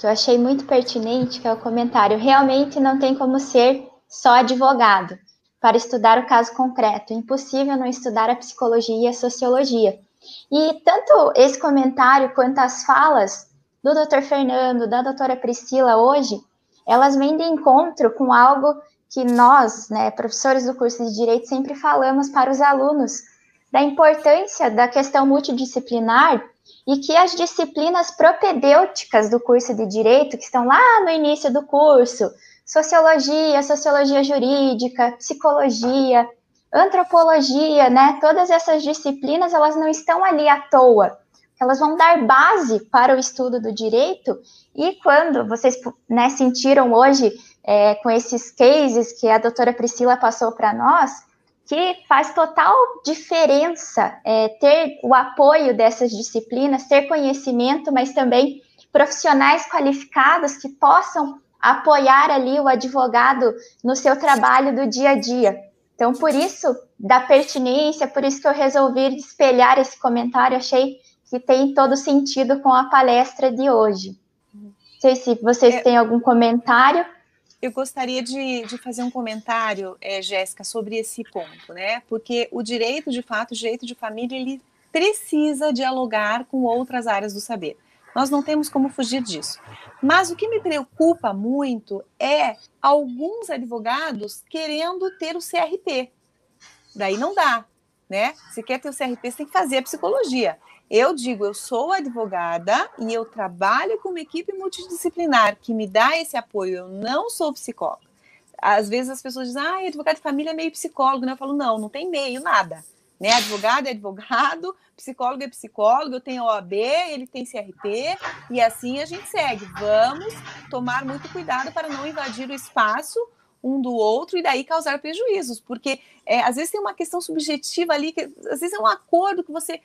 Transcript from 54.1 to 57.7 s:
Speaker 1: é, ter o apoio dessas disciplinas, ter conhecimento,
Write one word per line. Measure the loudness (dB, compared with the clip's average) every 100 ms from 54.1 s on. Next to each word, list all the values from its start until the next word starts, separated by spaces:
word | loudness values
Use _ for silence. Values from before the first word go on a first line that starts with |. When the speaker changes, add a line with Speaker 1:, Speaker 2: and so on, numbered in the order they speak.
| -4
Speaker 1:
é, | -2 0 0
ter | 2 4 4 2 -4
o | 2
apoio | 2 2 4 4 6 2 2
dessas | 2 2 -4
disciplinas, | -4 -8 -8 -6 -2 -2 -2 2
ter | 0
conhecimento, | 2 -2 -2 -4 -4 -2 0